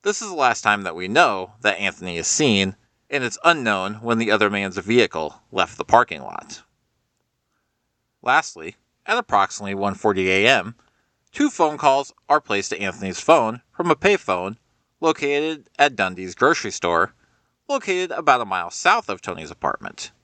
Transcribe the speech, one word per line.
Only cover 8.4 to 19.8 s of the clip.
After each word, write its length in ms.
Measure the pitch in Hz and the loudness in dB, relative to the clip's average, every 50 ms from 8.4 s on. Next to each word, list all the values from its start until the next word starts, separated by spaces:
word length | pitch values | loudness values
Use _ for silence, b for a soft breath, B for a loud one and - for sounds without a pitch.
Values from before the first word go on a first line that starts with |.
| 160 - - 85 80 85 - _ _ _ _ _ _ | 2 -2 -14 -12 -14 -14 -14 _ _ _ _ _ _
at 100 | - 214 | -2 -2
approximately 580 | 247 226 - - 101 98 - - - 104 98 98 | -2 0 2 2 2 2 2 -2 -8 -8 -6 -4
one 200 | 98 101 101 95 | -2 -2 -2 -2
forty 340 | 90 - 110 101 95 92 92 | 0 0 0 0 2 2 2
A 180 | 92 95 104 | 2 4 4
M, 280 | 120 135 113 90 110 117 _ _ _ _ _ _ _ _ _ _ _ | 4 4 2 0 -6 -12 _ _ _ _ _ _ _ _ _ _ _
two 160 | _ - 285 285 | _ -2 -2 -2
phone 300 | - - 170 151 151 135 | 2 2 0 0 0 2
calls 340 | 147 143 135 139 139 - _ _ _ - | 4 4 4 4 0 -4 _ _ _ 2
are 140 | 147 147 | 2 2
placed 280 | _ - 107 101 95 - | _ 0 -2 -2 -2 -4
to 80 | - - | -6 -4
Anthony's 420 | 101 98 90 - 98 95 87 - | -4 -6 -6 -6 -8 -8 -8 -4
phone 420 | - - 165 156 117 110 113 127 _ _ | 4 4 6 6 6 0 -4 -8 _ _
from 180 | _ - 180 175 | _ -6 0 0
a 60 | 156 | 0
payphone 600 | _ - 196 208 180 - - 95 90 90 98 110 _ _ _ _ _ _ _ _ _ | _ 2 2 2 2 0 -2 -4 -2 -2 -6 -8 _ _ _ _ _ _ _ _ _
located 720 | 160 160 156 - 147 139 143 143 151 160 160 147 _ _ _ - | 0 0 0 0 -2 -2 -2 -2 -2 -4 -6 -8 _ _ _ 2
at 180 | 143 147 127 | 2 2 2
Dundee's 380 | 101 98 92 90 87 92 92 85 | 0 -2 -2 -2 -6 -10 -12 -2
grocery 360 | - 120 143 160 - - 104 | 2 2 2 2 0 -4 -8
store, 440 | - - - 87 87 82 87 - _ _ _ _ _ _ _ _ _ _ _ | -8 -4 -2 0 2 2 0 0 _ _ _ _ _ _ _ _ _ _ _
located 440 | - 277 262 - 202 185 180 185 170 | -4 -4 -4 -2 -2 -2 -2 -2 -4
about 320 | - - 165 147 135 123 | -6 -2 2 4 4 4
a 40 | 113 | 2
mile 240 | 98 95 90 87 87 | -2 -4 -6 -6 -6
south 380 | - - - 170 202 233 - - | -10 -2 2 2 2 2 0 -6
of 140 | 101 87 | -10 -8
Tony's 280 | - - 90 - 80 76 | -6 -10 -10 -8 -10 -14
apartment. 600 | - _ - 73 - - | -14 _ -4 -4 -4 -4